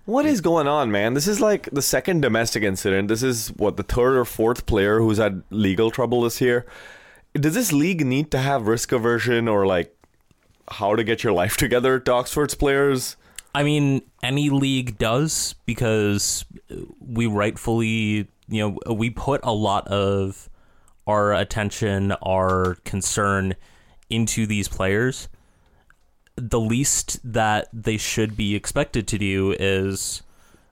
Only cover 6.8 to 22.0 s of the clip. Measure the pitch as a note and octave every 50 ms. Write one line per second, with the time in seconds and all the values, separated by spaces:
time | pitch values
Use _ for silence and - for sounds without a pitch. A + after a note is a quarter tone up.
6.8 | - - - - - - - - _ _ _ D3+ C#3 D#3 D#3+ A#3+ B3 G#3 D3 C#3+
7.8 | D3+ F#3 G3 D#3+ D3 B2+ B2+ C#3 D#3 - - C3 C3 C#3 C#3 C3+ A2 G#2 A2+ B2
8.8 | - - C3+ B2 A2 A#2+ A#2+ A#2 A2 B2 A#2+ A#2 A#2 A#2 G#2+ G2+ G2 F#2+ F#2 F2
9.8 | F2 - _ _ _ _ _ _ _ _ _ _ _ _ _ _ _ - - -
10.8 | G#2 G2+ G#2+ A2+ A2+ G2+ A2+ - - A#2 G2 F2 F2+ G2 - - D3+ A#2 A#2+ B2
11.8 | A#2+ C3 C3 B2+ - C3 B2 B2 B2+ - - D3+ D3 C3 - - D3+ C#3 C#3 C#3
12.8 | C#3+ C#3+ C3+ B2+ - - - - _ - - - - _ - C#3 D3 D3 D3+ D3+
13.8 | C#3+ C#3 C3+ C3 - - _ _ - B2 C3+ C#3+ D3 D3 C#3 C#3 C#3 C3+ C3+ C3
14.8 | B2+ B2 G#2+ - A#2 A2 A#2 C3 D#3 D#3 - - - - - - _ - A#2 -
15.8 | B2+ A2+ A2 A2 G#2 G#2 G2+ G2+ - - - - - - - - - _ - G1+
16.8 | - - - - - - A#2 A2+ A#2 A2+ G#2 G2+ G#2 A2 A2 - - A#2+ A2+ A#2
17.8 | A#2 A2 A2 A2+ A2 G#2+ G#2+ G#2+ G2+ - _ _ _ - A2+ A2 G#2+ G#2 F#2+ -
18.8 | - - A2+ G#2 A2+ A#2+ A2+ - - C#3 C#3 - - B2 A2 G#2 G#2+ G2+ G2 G2+
19.8 | - - G2 G2+ G2 G2 G2 G2 F#2+ F#2+ G2 - - - - - - _ _ -
20.8 | _ - _ _ _ - G#2 G#2 G#2 G#2 G2+ F2 G2+ - - A2 G#2 G2+ - -
21.8 | A2+ G#2 G2 G2